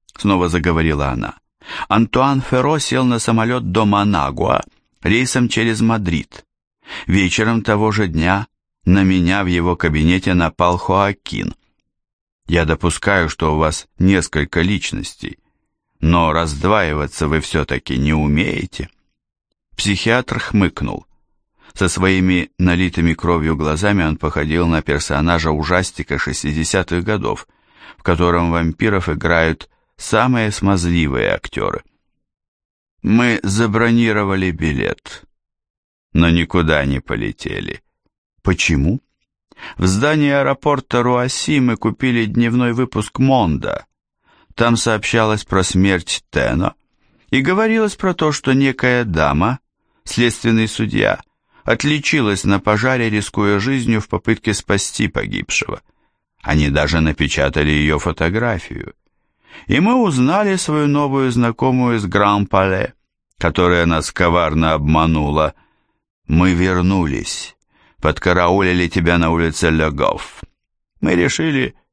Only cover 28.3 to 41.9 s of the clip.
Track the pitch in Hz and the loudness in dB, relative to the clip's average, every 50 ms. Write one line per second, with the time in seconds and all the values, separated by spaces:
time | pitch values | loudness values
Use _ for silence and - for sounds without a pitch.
28.3 | 85 87 85 85 82 85 82 82 80 - 110 110 101 92 85 85 76 76 - 82 | 2 2 2 0 0 0 0 -2 -2 -2 -2 0 0 0 -2 -4 -4 -2 -2 0
29.3 | 85 82 82 80 82 - - - _ _ _ _ _ - - - - 107 120 127 | 2 2 2 2 0 -4 -8 -18 _ _ _ _ _ -16 -6 -2 0 2 2 2
30.3 | 127 117 110 104 107 - - 98 98 90 85 87 87 85 78 69 65 62 53 50 | 2 0 0 -2 -2 -2 0 0 0 2 0 0 2 2 0 0 0 0 0 0
31.3 | 50 50 - - - 58 50 50 50 - - _ _ _ _ _ _ _ _ _ | -2 -2 -6 -8 -8 -6 -4 -4 -4 -6 -10 _ _ _ _ _ _ _ _ _
32.3 | _ _ _ _ _ _ _ _ _ _ _ _ _ _ - 85 107 113 123 120 | _ _ _ _ _ _ _ _ _ _ _ _ _ _ -2 0 2 2 2 2
33.3 | 113 - - 98 98 110 117 110 101 113 117 117 117 117 117 113 104 104 104 98 | 0 -2 -2 -2 0 0 0 2 2 2 2 4 4 4 2 2 2 0 0 0
34.3 | 95 95 92 92 82 78 82 78 71 64 50 50 50 - - - - - - _ | 0 0 0 -2 -2 -2 -2 -2 -2 -2 -4 -4 -6 -8 -12 -18 -20 -20 -20 _
35.3 | _ _ _ _ _ _ _ _ _ _ _ _ _ _ _ _ - 82 85 85 | _ _ _ _ _ _ _ _ _ _ _ _ _ _ _ _ 0 2 2 4
36.3 | 82 85 82 - - 90 82 78 78 73 69 69 67 65 - - 57 55 53 50 | 2 2 0 0 0 0 2 2 2 2 0 0 -2 -4 -4 -6 -6 -6 -6 -6
37.3 | 50 - - - 50 50 50 50 50 - _ _ _ _ _ _ _ _ _ _ | -8 -8 -10 -10 -8 -8 -8 -10 -12 -14 _ _ _ _ _ _ _ _ _ _
38.3 | _ _ - 98 90 - - - 82 69 69 85 110 143 - _ _ _ _ _ | _ _ -2 -2 0 0 0 0 0 2 2 0 0 -2 -6 _ _ _ _ _
39.3 | _ _ _ _ _ - - - - - 90 92 92 104 131 147 156 156 147 143 | _ _ _ _ _ -20 -20 -14 -6 -2 0 0 0 2 2 2 2 2 2 2
40.3 | 139 139 139 139 135 - - 151 143 131 - - - 123 117 123 123 123 123 131 | 2 2 0 0 -2 -2 -2 -2 -2 -2 -2 -2 -2 0 0 2 0 0 -2 -2
41.3 | - - - - 151 143 127 123 113 - - 113 | -4 -6 -4 0 0 2 2 2 0 0 -2 -4